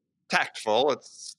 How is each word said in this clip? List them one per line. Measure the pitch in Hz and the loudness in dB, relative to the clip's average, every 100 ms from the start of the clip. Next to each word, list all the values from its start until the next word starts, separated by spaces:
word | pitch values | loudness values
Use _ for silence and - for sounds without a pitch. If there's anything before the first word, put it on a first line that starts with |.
| _ _ - | _ _ -2
tactful, | 180 147 - 110 107 143 | -2 -2 -6 0 2 2
it's | 123 - - - | 0 -6 -20 -20